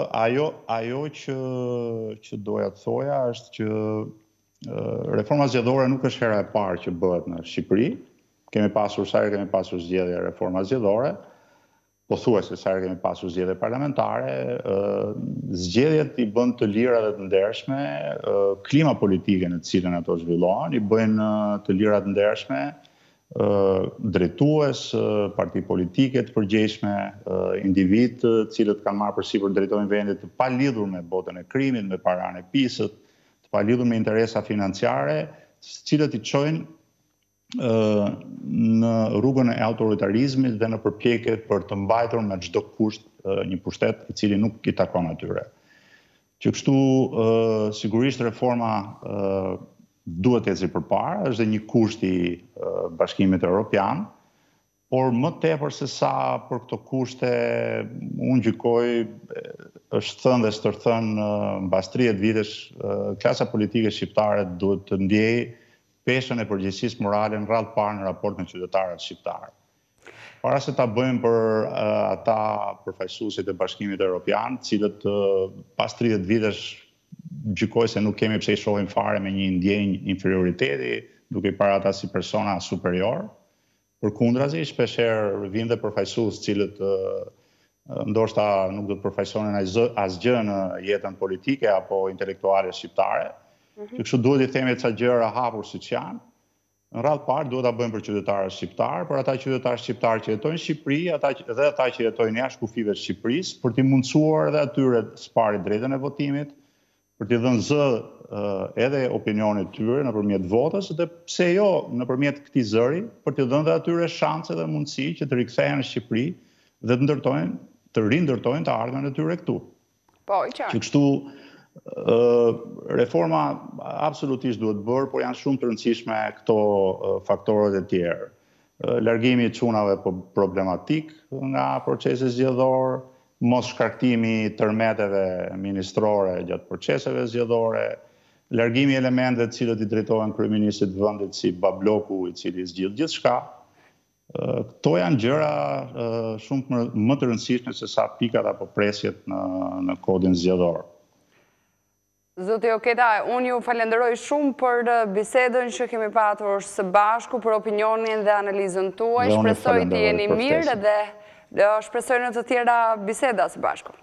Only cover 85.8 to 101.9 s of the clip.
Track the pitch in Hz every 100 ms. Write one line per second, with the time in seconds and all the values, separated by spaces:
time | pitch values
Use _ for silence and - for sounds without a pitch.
85.8 | 107 104 98 - 110 92 - 101 95 -
86.8 | 95 95 95 95 - - _ _ _ _
87.8 | - - - 107 110 - 104 98 95 101
88.8 | 101 98 98 95 95 107 107 101 95 104
89.8 | 117 117 95 92 117 123 107 98 95 90
90.8 | 92 101 101 95 98 95 - 135 113 95
91.8 | - 98 95 95 98 95 95 98 95 90
92.8 | - - 98 110 - - _ _ _ -
93.8 | 208 254 113 131 120 139 131 - 131 123
94.8 | 120 107 123 123 113 110 120 110 98 95
95.8 | - 120 147 233 - _ _ _ _ _
96.8 | _ 117 131 147 - 135 143 127 123 117
97.8 | 117 107 95 104 98 101 95 95 87 -
98.8 | 120 160 165 139 135 131 139 131 127 120
99.8 | - 110 117 113 110 107 151 160 - 151
100.8 | - 143 175 151 139 135 123 117 147 147
101.8 | 127